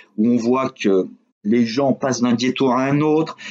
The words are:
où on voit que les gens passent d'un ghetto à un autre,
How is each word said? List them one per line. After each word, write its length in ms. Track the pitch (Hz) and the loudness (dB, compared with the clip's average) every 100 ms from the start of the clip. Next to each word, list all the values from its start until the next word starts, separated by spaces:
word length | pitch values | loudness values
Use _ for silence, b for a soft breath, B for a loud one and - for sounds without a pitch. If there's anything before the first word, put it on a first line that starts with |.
| B - | B -2
où 100 | 113 | 0
on 80 | 120 | 0
voit 340 | 113 127 131 | 0 0 -2
que 360 | - 107 95 87 - _ _ | -4 0 0 0 -8 _ _
les 200 | 104 117 | 0 0
gens 280 | 117 113 139 | 0 0 0
passent 300 | 127 139 120 | 0 -2 -2
d'un 120 | 123 | 0
ghetto 360 | 117 127 127 135 | 0 -2 0 0
à 120 | 123 | 0
un 180 | 135 147 | 0 0
autre, 360 | 156 151 160 - B | 2 0 -2 -6 B